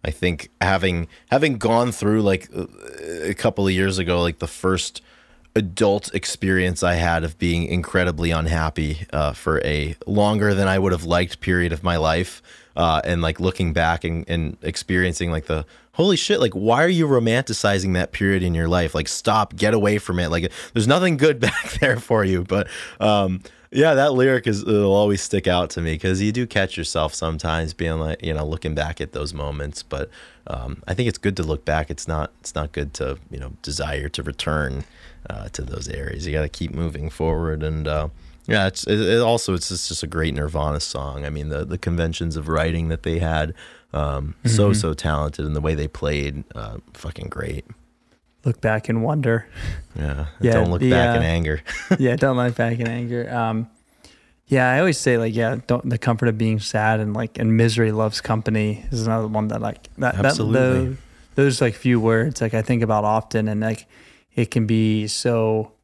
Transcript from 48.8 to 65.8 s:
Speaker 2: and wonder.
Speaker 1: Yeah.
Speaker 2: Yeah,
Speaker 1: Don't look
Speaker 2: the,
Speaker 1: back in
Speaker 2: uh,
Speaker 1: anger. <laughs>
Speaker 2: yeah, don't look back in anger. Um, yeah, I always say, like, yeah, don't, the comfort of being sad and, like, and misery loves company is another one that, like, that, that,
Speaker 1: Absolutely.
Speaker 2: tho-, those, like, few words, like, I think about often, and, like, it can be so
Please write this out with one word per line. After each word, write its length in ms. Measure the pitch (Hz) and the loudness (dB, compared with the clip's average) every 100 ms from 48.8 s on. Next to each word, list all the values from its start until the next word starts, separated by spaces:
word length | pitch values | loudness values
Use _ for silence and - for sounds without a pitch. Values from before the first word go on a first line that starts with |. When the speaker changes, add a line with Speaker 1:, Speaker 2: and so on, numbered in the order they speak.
| - | 0
Speaker 2:
and 140 | 113 | -2
wonder. 440 | 117 156 120 117 - - - - - | 0 0 2 0 -2 -8 -6 -6 -10
Speaker 1:
Yeah. 320 | - 76 69 76 - | -6 -4 -4 -6 0
Speaker 2:
Yeah, 120 | 123 | 2
Speaker 1:
Don't 160 | 113 87 | 4 4
look 100 | 87 | 2
Speaker 2:
the, 100 | 131 | 4
Speaker 1:
back 240 | 87 120 98 | 4 4 4
in 60 | |
Speaker 2:
uh, 40 | 80 | 2
Speaker 1:
anger. 340 | 85 78 76 - - | 2 0 -2 -6 -12
<laughs> 180 | - 185 | 0 2
Speaker 2:
yeah, 180 | 131 120 | 2 2
don't 220 | 135 127 | 2 2
look 160 | 123 120 | 0 0
back 220 | 117 117 | 0 0
in 80 | 117 | -2
anger. 420 | 117 120 120 117 | -4 -4 -4 -4
Um, 360 | 120 113 110 117 _ _ _ - _ _ _ _ | -2 0 0 -4 _ _ _ -20 _ _ _ _
yeah, 240 | 135 127 | 4 4
I 60 | 135 | 4
always 180 | 185 151 | 2 2
say, 220 | - 120 | 2 2
like, 160 | 113 | 2
yeah, 240 | 113 113 127 - | 0 0 0 0
don't, 220 | 123 131 | -2 0
the 80 | 120 | -2
comfort 300 | - 113 123 | 0 2 2
of 100 | 110 | 2
being 200 | 113 110 | 0 0
sad 420 | 101 110 107 110 | -2 0 2 2
and, 120 | 107 | 0
like, 260 | 104 117 - | -2 -6 -2
and 180 | 117 110 | 2 4
misery 340 | 117 110 110 | 4 4 2
loves 300 | 107 110 - | 2 0 -2
company 600 | - 113 110 110 107 104 - | -2 -2 0 0 0 -2 -4
is 160 | 123 113 | -2 0
another 220 | 113 110 | 0 0
one 200 | 107 107 | -2 -2
that, 120 | 110 | -4
like, 220 | 110 - - - | -6 -8 -16 -4
that, 180 | 127 92 | -2 2
that, 80 | |
Speaker 1:
Absolutely. 680 | 135 - 110 117 127 127 131 | 2 2 2 4 4 2 0
Speaker 2:
tho-, 20 | 135 - - - | -6 -14 -20 -6
those, 260 | - 139 123 | 2 2 4
like, 140 | 127 | 0
few 260 | 104 127 120 | 2 2 4
words, 400 | 110 113 123 135 | 4 2 2 -2
like, 140 | 117 | -2
I 80 | 113 | 0
think 200 | 107 123 | 0 0
about 220 | 110 107 | 2 2
often, 420 | 107 107 - 113 107 | 2 0 0 -2 0
and, 140 | 107 | 0
like, 260 | 110 110 - - - _ _ | -2 -4 -10 -20 -20 _ _
it 160 | - 113 | -2 0
can 160 | 120 107 | 0 2
be 400 | 110 110 107 107 | 2 4 2 -2
so 640 | - 120 117 113 110 110 _ | -2 0 2 2 0 -2 _